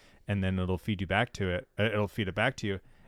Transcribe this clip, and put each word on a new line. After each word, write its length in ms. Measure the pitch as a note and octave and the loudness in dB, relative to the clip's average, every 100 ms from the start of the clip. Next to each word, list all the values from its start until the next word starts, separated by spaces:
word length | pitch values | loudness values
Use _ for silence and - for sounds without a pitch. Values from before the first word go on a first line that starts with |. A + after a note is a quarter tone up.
| - - - | -20 -12 -2
and 160 | G2+ | 0
then 160 | F#2+ F#2+ | 2 2
it'll 180 | F2+ F#2 | 0 -2
feed 240 | - F#2+ | -2 -2
you 60 | F2 | 0
back 260 | G2 A#2+ | 2 0
to 160 | - F#2+ | -2 -2
it. 180 | F2 - - | -2 -4 -2
Uh, 60 | A2 | 0
it'll 220 | G#2+ G2+ | 2 -2
feed 200 | - F#2 | -2 -2
it 80 | G2 | 0
back 200 | B2 - | 0 0
to 100 | G#2+ | -4
you." 120 | F#2+ - - | -6 -10 -20